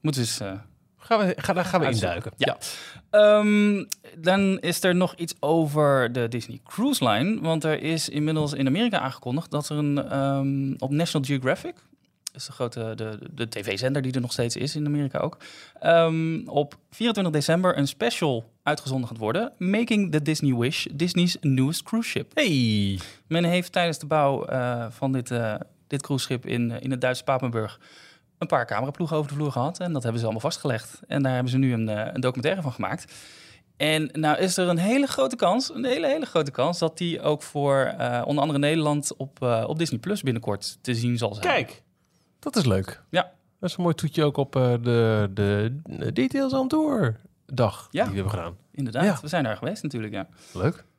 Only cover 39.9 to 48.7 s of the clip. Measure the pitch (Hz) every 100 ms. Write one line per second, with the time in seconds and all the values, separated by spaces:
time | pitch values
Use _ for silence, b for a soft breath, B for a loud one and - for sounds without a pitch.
39.9 | 117 - 202 - 117 - 101 - - -
40.9 | 117 120 120 110 107 359 254 120 - _
41.9 | _ _ _ _ _ 302 240 135 95 95
42.9 | - _ 170 - _ _ _ 180 - 175
43.9 | 160 156 - 151 139 135 135 123 120 120
44.9 | 117 113 107 101 98 101 104 110 139 160
45.9 | - - 156 254 277 269 269 262 311 311
46.9 | 254 139 110 - _ - 131 113 - -
47.9 | 156 - 101 95 101 85 90 _